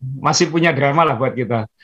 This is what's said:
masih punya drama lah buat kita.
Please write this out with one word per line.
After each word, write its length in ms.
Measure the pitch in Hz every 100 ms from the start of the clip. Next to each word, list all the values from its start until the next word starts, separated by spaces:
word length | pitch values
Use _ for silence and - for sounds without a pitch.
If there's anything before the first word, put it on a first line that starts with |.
| 131 135
masih 320 | 147 156 165
punya 240 | 165 165
drama 320 | 131 139 156 156
lah 80 |
buat 160 | 117 127
kita. 380 | 113 113 117 110 _